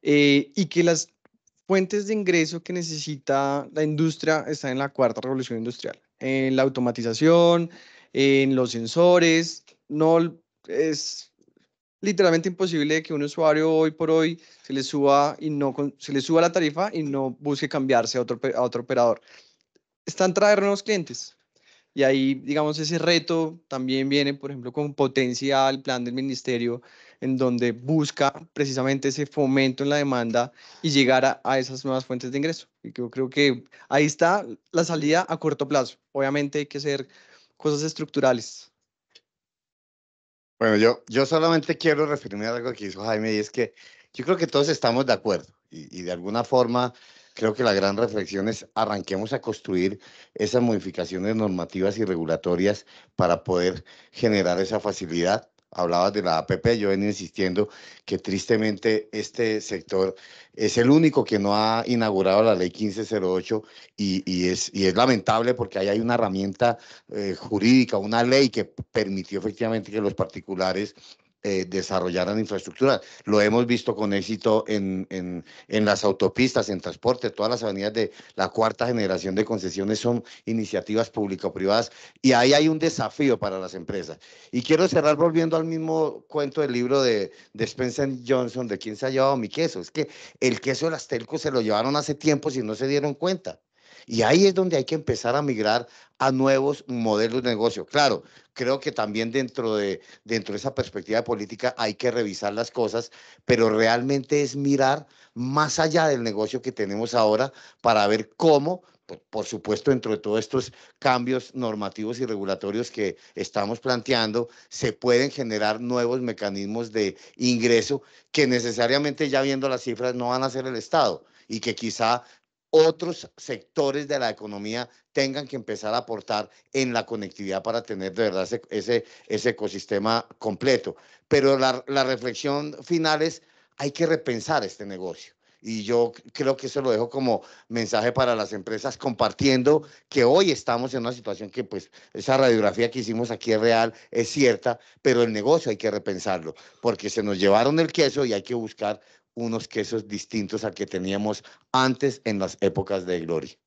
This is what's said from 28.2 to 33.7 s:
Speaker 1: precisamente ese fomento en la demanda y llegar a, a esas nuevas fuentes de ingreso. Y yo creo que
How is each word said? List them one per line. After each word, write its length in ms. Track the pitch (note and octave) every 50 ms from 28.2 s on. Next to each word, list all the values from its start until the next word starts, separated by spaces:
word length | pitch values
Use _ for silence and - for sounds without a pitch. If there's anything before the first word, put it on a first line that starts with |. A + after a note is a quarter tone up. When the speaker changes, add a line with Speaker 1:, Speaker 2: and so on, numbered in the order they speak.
| C#3+ C#3 - - E3 -
Speaker 1:
precisamente 560 | _ - D3 C#3 C3 C3+ B2+ C3+ C#3 C3+ C3 C#3
ese 180 | C3 - D3
fomento 560 | C#3 _ - D3 C3 C3+ C#3 C3+ C3 B2+ -
en 80 | C#3+ C#3
la 40 | D3
demanda 560 | D3 C#3+ C#3+ C3 B2 A#2 A#2 A2+ A#2+ A#2+ C3+ _ _ - - - -
y 80 | - E3
llegar 340 | C#3+ C#3 C3+ B2 C3 C3 C3
a, 160 | C3+ - - _
a 120 | - C3 C3+
esas 280 | C3 B2 C3+ C3 -
nuevas 180 | C#3 C3 C3 C3
fuentes 300 | _ C3 B2 B2+ B2+ B2+
de 40 | C#3
ingreso. 300 | C#3+ D#3+ E3 - - _ _ _ _
Y 80 | A#2
yo 180 | A2 - B2 A#2
creo 200 | A2+ B2+ C3 B2+
que 340 | C3 D3 C#3+ C#3+ B2+ A#2+ - _